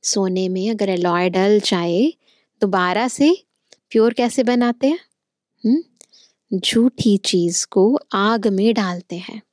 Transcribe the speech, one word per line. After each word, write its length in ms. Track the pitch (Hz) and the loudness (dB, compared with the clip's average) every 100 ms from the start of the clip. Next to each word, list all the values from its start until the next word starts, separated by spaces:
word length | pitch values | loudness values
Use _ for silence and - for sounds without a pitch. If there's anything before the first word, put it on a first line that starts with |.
सोने 460 | - 208 190 185 185 | -4 -2 -2 -2 -2
में 200 | 185 208 | -2 -4
अगर 200 | 220 196 | -2 -2
एलॉय 400 | 180 180 175 180 | 0 0 0 0
डल 300 | 185 202 208 | 2 2 2
जाए, 540 | - 180 170 175 294 - _ _ _ - | 2 -2 0 0 0 -2 _ _ _ -4
दोबारा 460 | 202 185 180 190 247 | -2 0 0 0 -2
से 380 | - 294 381 _ _ _ _ - | 2 2 2 _ _ _ _ -2
प्योर 240 | 220 226 | 2 2
कैसे 300 | 240 240 - | 2 -2 0
बनाते 440 | 233 247 240 240 269 | 0 2 0 0 0
हैं? 120 | 339 - _ _ _ _ _ 220 | -2 -8 _ _ _ _ _ 0
हम्म, 180 | 302 - _ _ _ _ _ - 190 | 0 -2 _ _ _ _ _ -8 -6
झूठी 580 | - 226 247 - 220 196 | -2 0 0 2 0 0
चीज 480 | - 180 170 175 - | 0 0 0 -2 -2
को 340 | 196 208 294 - | 2 2 2 -2
आग 340 | 196 208 226 202 | -2 0 0 0
में 260 | 190 220 | 0 0
डालते 420 | 220 190 180 - 175 | 0 -2 -6 -10 -12
हैं, 260 | 185 214 - | -12 -16 -20